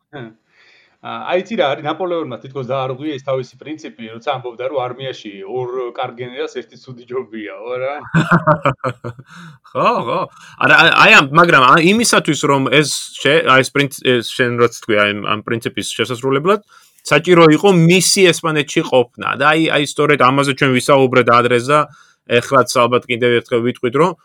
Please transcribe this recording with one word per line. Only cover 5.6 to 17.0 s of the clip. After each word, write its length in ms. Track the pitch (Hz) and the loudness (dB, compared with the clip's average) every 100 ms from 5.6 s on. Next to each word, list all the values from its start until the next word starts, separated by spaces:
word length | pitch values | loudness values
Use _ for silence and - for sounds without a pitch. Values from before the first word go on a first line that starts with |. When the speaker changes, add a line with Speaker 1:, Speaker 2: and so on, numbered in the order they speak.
| 123 127 120 | -8 -8 -10
Speaker 1:
კარგ 260 | 123 127 120 | -8 -10 -10
გენერალს 420 | 123 131 156 127 | -14 -10 -10 -12
ერთი 160 | - | -14
ცუდი 300 | 127 131 123 120 | -18 -20 -20 -12
ჯობია, 480 | 127 110 110 101 | -10 -10 -12 -14
ხო 220 | 95 120 127 | -14 -10 -8
რა? 160 | 131 147 - 165 160 165 156 151 139 131 | -8 -10 -4 -4 0 0 0 0 -2 -4
Speaker 2:
<laughs> 880 | 127 - 117 127 - 175 170 135 _ | -8 -10 -14 -16 -20 -20 -20 -20 _
ხო, 200 | - 190 233 | -4 -2 -2
ხო. 220 | 123 175 - - - - | -4 -6 -8 -14 -16 -2
არა, 180 | 131 | 2
აი, 160 | 151 165 | 4 4
აი, 200 | - 175 | 6 6
ამ, 140 | 214 135 | 6 4
მაგრამ, 340 | 160 175 147 | 4 4 6
ა, 120 | 127 165 | 6 6
იმისათვის, 600 | 170 220 220 214 - 139 | 4 2 2 0 0 0
რომ 200 | 143 139 127 | 0 0 2
ეს 220 | 139 143 - - | 0 0 -4 -10
შე-, 340 | - 139 147 131 | -4 0 2 4
აი, 160 | 131 | 4
ეს 80 | 123 | 4
პრინც-, 320 | 139 139 - | -2 -4 -4
ეს 240 | 131 123 107 | -2 0 -2
შენ 320 | - 123 120 | -4 -2 0
რაც 160 | 117 | 0
თქვი, 200 | - - | -2 -2
აი, 140 | 104 104 | 0 0
ამ, 120 | 104 | -2
ამ 160 | 101 107 | -4 -6
პრინციპის 460 | - 113 - - 98 | -6 -6 -6 -8 -8
შესასრულებლად, 800 | - 120 117 135 139 175 208 - _ _ _ | -6 -6 -4 -2 0 0 -2 -4 _ _ _